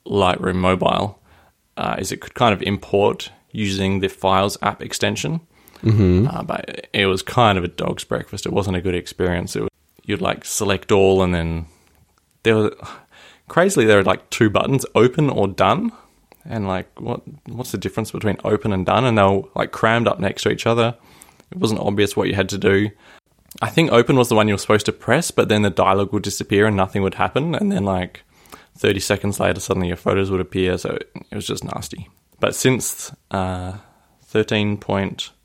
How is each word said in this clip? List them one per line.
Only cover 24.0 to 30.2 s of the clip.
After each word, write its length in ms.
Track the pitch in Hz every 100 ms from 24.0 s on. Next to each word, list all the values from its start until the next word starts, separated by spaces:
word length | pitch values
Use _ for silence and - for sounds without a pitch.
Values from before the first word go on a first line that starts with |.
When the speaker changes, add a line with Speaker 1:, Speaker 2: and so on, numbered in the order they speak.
| - 135
Speaker 1:
was 120 | 117
the 60 |
one 140 | 110 107
you 60 |
were 40 | 98
supposed 280 | - 107 -
to 60 |
press, 380 | - - 131 -
but 180 | - -
then 140 | 107
the 80 | 101
dialogue 420 | 90 92 98 98
would 120 | 104
disappear 420 | 95 - - 101 110
and 100 | 98
nothing 260 | 95 104
would 120 | 95
happen. 400 | - 92 127 165
And 160 | 151 202
then, 140 | 196
like, 400 | 101 190 90 - _ _ _ - _ -
thirty 240 | 107 95
seconds 380 | - 101 104 98
later, 200 | 95 87
suddenly 280 | - 92 87
your 80 | 90
photos 340 | 98 95